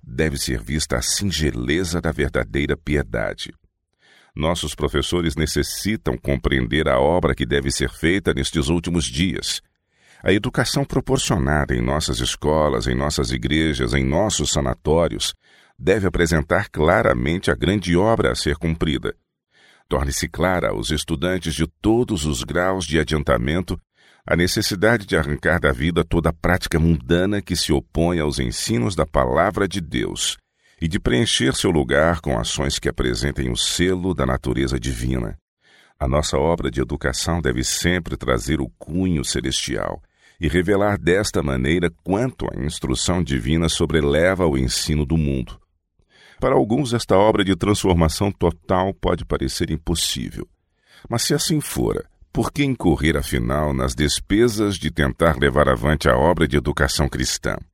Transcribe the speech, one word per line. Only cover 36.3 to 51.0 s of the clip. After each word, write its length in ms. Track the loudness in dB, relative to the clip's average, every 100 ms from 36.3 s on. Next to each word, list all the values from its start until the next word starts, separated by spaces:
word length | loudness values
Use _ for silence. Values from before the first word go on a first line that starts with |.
| 0
obra 340 | 2 0 -2
de 100 | -2
educação 580 | -4 -2 -4 -4 -2 -2
deve 240 | 0 -2
sempre 540 | -2 -2 0 0 -2 -8
trazer 420 | -2 -2 0 -2
o 80 | -2 -8
cunho 440 | -8 -2 0 0
celestial 800 | -2 -2 -2 -4 -4 -6 -6 -8 _ _ _ _
e 60 | 0
revelar 500 | 0 2 2 2 0
desta 460 | 2 2 2 -2
maneira 480 | -2 0 2 2 0 -4
quanto 440 | -2 0 0 -4 -8
a 140 | -6 -6
instrução 580 | -6 -4 -2 0 -2
divina 460 | 0 -2 0 0 0
sobreleva 760 | 0 2 2 2 4 2 2 2
o 100 | 2
ensino 480 | 0 -2 -2 0 2
do 120 | 0
mundo. 440 | 0 -2 -4 -12 _ _ _ _ _ _ -20 _
Para 160 | 2 4
alguns, 380 | 4 0 0
esta 220 | -2 2 4
obra 300 | 6 4 2
de 100 | 2
transformação 760 | 2 2 4 4 4 2 -2
total 600 | 0 0 0 -2 0 0
pode 300 | -2 -2 -2
parecer 460 | -2 -4 -4 -4 -4
impossível. 760 | -4 -2 -2 -2 -4 -8 -10 -14 _ _ _ _ -20